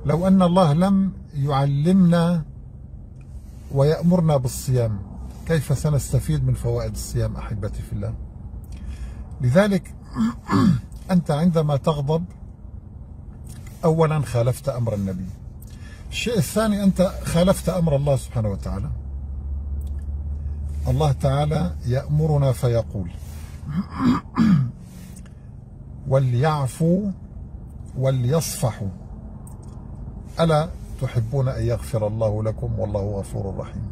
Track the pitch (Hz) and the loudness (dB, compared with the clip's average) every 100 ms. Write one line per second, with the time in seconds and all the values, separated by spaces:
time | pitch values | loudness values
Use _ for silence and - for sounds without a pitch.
0 | 143 151 185 190 180 180 170 151 190 196 | 0 2 6 6 8 6 6 6 4 4
1 | 190 - - 147 139 135 143 139 160 190 | 2 -2 -8 -2 2 2 2 2 4 6
2 | 175 170 170 175 151 - - - - - | 8 6 4 2 -2 -10 -14 -14 -14 -14
3 | - - - - - - - 139 143 160 | -14 -16 -14 -14 -14 -16 -4 2 4 4
4 | 170 180 160 143 127 - - 127 113 101 | 4 6 6 4 2 -4 0 2 2 -2
5 | - - - - - 165 - 135 156 143 | -8 -12 -12 -12 -2 0 2 0 2 0
6 | - 127 - 151 131 120 123 120 113 104 | 2 0 2 0 0 0 0 -2 -2 -6
7 | - 120 113 95 - 107 101 - 101 107 | -4 -2 -2 -4 -8 -6 -6 -6 -8 -6
8 | 107 113 - - - - - - - - | -6 -8 -12 -14 -14 -12 -12 -12 -12 -10
9 | - - - - 123 151 208 190 - - | -10 -12 -12 -2 4 4 4 2 -2 -16
10 | - 254 226 - - - 233 139 - - | -10 -2 -2 -2 0 4 6 4 -2 -14
11 | - 185 - 147 180 165 151 139 - 151 | 0 2 2 2 4 4 2 2 2 0
12 | 139 165 180 - - - - - - - | 0 0 -2 -12 -16 -16 -14 -14 -14 -16
13 | - - - - - - - - 170 160 | -16 -16 -16 -16 -14 -14 -14 0 2 6
14 | 156 156 120 120 120 123 143 123 113 104 | 4 4 0 2 2 0 -4 -2 0 0
15 | 98 92 92 - - - - - - - | -2 -2 -6 -10 -14 -16 -16 -16 -16 -14
16 | - - 220 208 - 214 220 202 196 185 | -8 -4 0 0 2 2 2 4 4 4
17 | 180 - - 165 180 185 - 180 165 139 | 2 2 0 4 6 4 2 0 2 2
18 | 143 131 - 123 107 95 95 95 117 - | 4 2 0 -2 0 -2 -4 -4 -4 -6
19 | - - - - - - - - - - | -8 -8 -8 -8 -6 -6 -4 -6 -4 -6
20 | - - - - - - - - - 127 | -6 -6 -6 -4 -4 -6 -6 -4 0 2
21 | 151 131 143 139 147 156 175 - 123 127 | 4 4 2 2 2 2 0 -2 -2 -2
22 | 143 151 156 143 135 123 127 117 - 104 | 2 2 4 4 4 4 2 2 0 -6
23 | 87 - - - - - - 151 - - | -6 -8 -12 -12 -12 -12 -6 -4 -4 0
24 | 254 262 - - 220 160 123 - - - | 2 2 -2 2 6 6 4 -4 -16 -16
25 | - - - - - - - - - - | -16 -16 -16 -18 -18 -18 -18 -18 -16 -10
26 | - 135 127 120 156 151 131 - 165 180 | 2 4 4 4 2 2 -2 2 2 4
27 | 208 - - - - - - - - - | 0 -6 -12 -14 -12 -12 -14 -14 -10 0
28 | 135 135 123 160 - - 120 - 98 - | 2 2 2 2 0 -2 -2 -2 -6 -8
29 | - - - - - - - - - - | -14 -14 -14 -14 -14 -16 -16 -14 -14 -12
30 | - - - - 165 151 170 - - - | -12 -12 -10 0 4 4 0 -6 -12 -6
31 | 127 120 110 139 127 113 117 117 - 110 | -2 -2 0 0 0 0 0 0 -2 -2
32 | 104 110 110 107 110 107 117 110 104 101 | 0 0 0 0 -2 -2 -4 -2 -2 -2
33 | 101 98 92 113 101 95 - 101 104 | -2 -4 -4 -6 -4 -6 -8 -8 -8